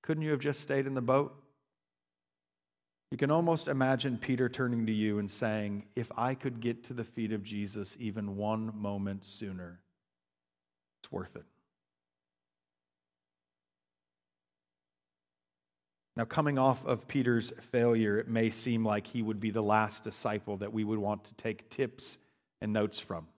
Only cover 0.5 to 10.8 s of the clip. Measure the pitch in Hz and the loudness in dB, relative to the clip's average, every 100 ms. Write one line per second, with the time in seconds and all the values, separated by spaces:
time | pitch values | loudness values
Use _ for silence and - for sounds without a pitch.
0.5 | 139 - 139 135 135 120 135 147 - _ | -2 0 0 2 0 4 4 4 -6 _
1.5 | _ _ _ _ _ _ _ _ _ _ | _ _ _ _ _ _ _ _ _ _
2.5 | _ _ _ _ _ _ 127 143 160 170 | _ _ _ _ _ _ 0 4 4 4
3.5 | 160 - 135 131 131 135 117 - 127 123 | 2 0 2 4 4 0 -2 0 2 2
4.5 | 127 127 117 110 107 107 104 101 - 113 | 2 0 0 0 2 2 2 -2 -2 0
5.5 | 107 104 101 - - 117 - 123 131 135 | 0 -2 -6 -6 -6 -6 -2 -2 0 -6
6.5 | 117 117 117 - 123 113 - 110 107 98 | -2 -4 -4 -8 -8 -8 -4 -2 -2 -4
7.5 | 104 101 104 95 - 113 104 101 98 104 | -6 -6 -6 -10 -8 -6 -4 -6 -2 -2
8.5 | 110 110 107 104 101 98 98 - - 104 | -2 -4 -6 -4 -2 -4 -6 -10 -10 -10
9.5 | 92 87 87 _ _ _ _ _ _ _ | -10 -12 -16 _ _ _ _ _ _ _
10.5 | _ _ _ | _ _ _